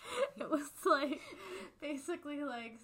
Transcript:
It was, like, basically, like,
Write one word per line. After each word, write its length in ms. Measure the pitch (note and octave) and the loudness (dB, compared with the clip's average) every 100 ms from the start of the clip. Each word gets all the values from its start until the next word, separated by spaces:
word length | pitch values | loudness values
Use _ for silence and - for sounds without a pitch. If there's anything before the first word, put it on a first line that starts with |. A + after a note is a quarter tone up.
| - B4 C#5 - | -4 2 2 0
It 120 | - | 0
was, 200 | D4 D4 - - | 2 0 0 6
like, 340 | D4 C#4 D#4 - - - - - - | 6 6 0 -6 -12 -10 -10 -10 -8
basically, 600 | D4 C#4 D4+ E4+ D4 D4 | -6 -4 -4 -6 -4 -4
like, 340 | C#4+ A#3+ A3+ A3+ | -4 -4 -8 -12